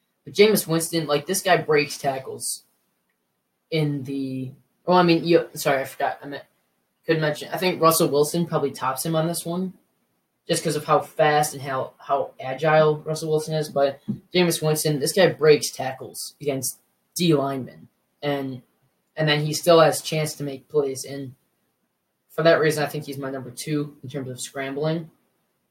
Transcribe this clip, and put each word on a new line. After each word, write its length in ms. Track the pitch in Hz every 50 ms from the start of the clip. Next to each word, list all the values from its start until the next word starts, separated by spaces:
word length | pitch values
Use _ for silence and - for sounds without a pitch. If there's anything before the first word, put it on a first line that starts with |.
| _ _ _ _ _
But 80 | 151 -
Jameis 340 | - 208 220 208 208 -
Winston, 380 | - 160 165 165 - 165 165 156
like, 200 | 143 147 143 -
this 160 | - 190 -
guy 160 | - 190 175
breaks 400 | 160 139 - 156 147 147 - -
tackles 680 | - - 139 131 131 - 147 - 120 - - - - _ _ _ _ _ _ _ _ _ _ _ _ _ _ _ _ _ _ _ _ _ _
in 340 | 165 160 151 147 143 143 127
the, 480 | 135 139 139 135 131 131 131 131 127 - - _ _ _ _ _
oh, 60 | 170 180
I 100 | 180 175
mean, 220 | 170 165 165 -
you, 240 | 170 170 165 - - -
sorry, 260 | 147 - 151 139 135
I 40 | 135
forgot. 340 | 135 - - 139 131 - - -
I 40 |
meant, 160 | 143 143 135 - _ _ _ _ _ _ _ _ _ _ _ _
could 140 | - 160 156
mention, 300 | 156 151 147 - 135 -
I 60 | -
think 240 | - 185 180 175 -
Russell 260 | 160 160 160 - 170
Wilson 380 | 143 139 143 147 147 - 170 175
probably 260 | 156 165 147 143 139
tops 340 | - - 127 131 131 - -
him 100 | 165 165
on 120 | 160 160
this 180 | 170 170 165 -
one, 280 | 165 175 180 185 185 - _ _ _ _ _ _ _ _ _ _ _ _ _ _
just 160 | - - - -
'cause 120 | 165 143
of 100 | 151 151
how 160 | - 151 147
fast 520 | - - - - 156 151 151 147 147 - -
and 80 | 135
how, 320 | 131 139 131 131 - - -
how 340 | - - - 139 135 131 - - -
agile 600 | 127 131 135 135 156 156 156 156 156 151 151 147
Russell 320 | - 156 156 156 160 156
Wilson 240 | 156 151 156 160 156
is. 140 | 156 147 143
But 300 | - 139 139 139 139 - _ - - - - _ -
Jameis 280 | 180 180 170 165 -
Winston, 380 | 156 156 156 156 - 156 151 135
this 140 | 135 - -
guy 140 | 202 180
breaks 440 | - - - 147 156 147 147 - -
tackles 640 | - - 127 131 127 - 123 - - - - - - -
against 400 | 139 143 135 131 123 - - - _ _ _ _ _ _ -
D 180 | - 180 170 156
linemen, 560 | 139 135 139 139 135 120 - 78 80 82 - _ _ _ _ _ _
and, 400 | - 147 143 139 135 131 131 123 - _ _ _ _ _ _ _ _ _ _
and 120 | 156 156
then 140 | 151 147 151
he 120 | 151 151 151
still 260 | - - 180 170 165
has 180 | 156 147 135 -
a 40 | -
chance 320 | - 160 156 156 156 -
to 80 | - 147
make 260 | 143 135 131 - _
plays. 340 | - 151 139 135 131 131 -
And 320 | 135 139 139 139 127 127 _ _ _ _ _ _ _ _ _ _ _ _ _ _ _ _ _ _ _
for 140 | - - 160
that 160 | 165 151 131
reason, 240 | 151 156 143 147 147
I 40 |
think 180 | - - 147 143
he's 120 | 139 139
my 120 | 139 139 135
number 220 | 135 131 127 123
two 460 | 123 - - 151 151 147 147 147 - -
in 80 | - 131
terms 200 | 135 143 131 127
of 100 | 123 123
scrambling. 720 | - - - 139 135 139 139 143 151 156 160 170 160 160 _ _ _ _ _ _ _ _ _ _ _ _